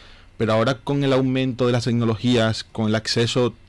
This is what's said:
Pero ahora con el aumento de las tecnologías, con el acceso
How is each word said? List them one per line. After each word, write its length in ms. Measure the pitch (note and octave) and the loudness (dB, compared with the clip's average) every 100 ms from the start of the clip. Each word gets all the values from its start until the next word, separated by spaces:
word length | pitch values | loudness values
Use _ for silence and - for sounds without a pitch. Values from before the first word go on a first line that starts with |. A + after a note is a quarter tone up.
| - - - - | -20 -20 -14 -4
Pero 160 | A2 | 0
ahora 220 | A2 A#2+ C3+ | 2 2 -2
con 240 | - C#3+ C#3 | -4 -2 2
el 60 | |
aumento 540 | C3 C3 C3 C3 A#2 B2 | 2 2 0 -2 0 0
de 40 | |
las 120 | B2 A#2+ | 0 0
tecnologías, 760 | A#2+ A#2 A2 B2 A#2+ A2 G#2+ - | 0 0 0 0 2 2 -2 -6
con 220 | - A2 | -4 -2
el 80 | A2 | -2
acceso 580 | - A#2+ A#2 C3+ A#2+ - | -2 -2 0 0 -2 -4